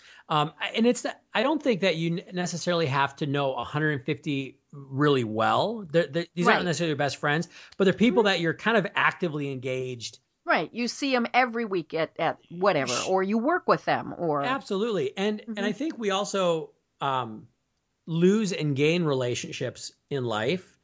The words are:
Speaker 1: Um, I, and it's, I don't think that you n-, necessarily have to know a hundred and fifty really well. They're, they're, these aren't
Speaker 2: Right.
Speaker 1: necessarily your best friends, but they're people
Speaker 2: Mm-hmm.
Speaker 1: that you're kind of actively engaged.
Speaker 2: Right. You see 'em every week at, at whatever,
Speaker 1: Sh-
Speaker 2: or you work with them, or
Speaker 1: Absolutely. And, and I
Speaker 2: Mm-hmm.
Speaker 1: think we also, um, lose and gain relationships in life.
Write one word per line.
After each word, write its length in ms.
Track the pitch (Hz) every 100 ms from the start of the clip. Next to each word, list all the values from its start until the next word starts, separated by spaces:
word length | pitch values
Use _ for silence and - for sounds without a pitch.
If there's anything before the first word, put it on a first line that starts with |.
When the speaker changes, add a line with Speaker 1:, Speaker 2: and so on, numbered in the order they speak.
| - - -
Speaker 1:
Um, 240 | 156 151 -
I, 120 | 202 -
and 100 | 233
it's, 200 | 247 285 - _
I 100 | 196
don't 200 | 240 311
think 160 | 277 208
that 160 | 190 165
you 220 | 165 170
n-, 180 | - 180
necessarily 520 | 180 170 - 175 156
have 280 | 139 139 -
to 100 | 151
know 280 | 139 139
a 100 | 127
hundred 280 | 117 147 151
and 120 | 147
fifty 540 | 127 151 160 139 131 - _
really 520 | 143 139 135 147 139
well. 640 | 113 107 110 113 170 226 185
They're, 160 | 160 165
they're, 220 | 147 170 170
these 100 | 233
aren't 120 | 180
Speaker 2:
Right. 80 | 180
Speaker 1:
necessarily 260 | 147 165
your 60 | 143
best 200 | 143 -
friends, 300 | 151 151 175 - - -
but 80 | 196
they're 80 |
people 280 | 175 226 240
Speaker 2:
Mm-hmm. 60 | 208
Speaker 1:
that 120 | 185
you're 140 | 165
kind 240 | - 208 226
of 80 | 165 -
actively 560 | 143 - 180 147 139
engaged. 680 | 131 131 131 127 120 110 - _ _ -
Speaker 2:
Right. 240 | 285 165
You 160 | 214 240
see 280 | - 285 247
'em 100 | 233
every 320 | 240 254 233 226
week 300 | 185 160 160
at, 160 | 160 -
at 180 | 160 - -
whatever, 420 | 175 196 160 131
Speaker 1:
Sh- 140 | 120 -
Speaker 2:
or 160 | 185
you 160 | 190 226
work 280 | 240 349 -
with 160 | 180 -
them, 280 | 135 - -
or 240 | 170 147
Speaker 1:
Absolutely. 760 | 143 269 - 190 226 202 135 -
And, 240 | 202 214 -
and 100 | 208
I 120 | 196
Speaker 2:
Mm-hmm. 80 | 202
Speaker 1:
think 180 | 311 -
we 140 | 214
also, 580 | 190 202 196 180 160 - _ _ _
um, 460 | 143 131 117 110 - _ _ _ _ _ -
lose 460 | 160 175 214 208
and 220 | 180 151 135
gain 300 | 147 175 160
relationships 880 | 135 123 120 175 143 127 - - - -
in 140 | 143 120
life. 520 | 107 113 180 - _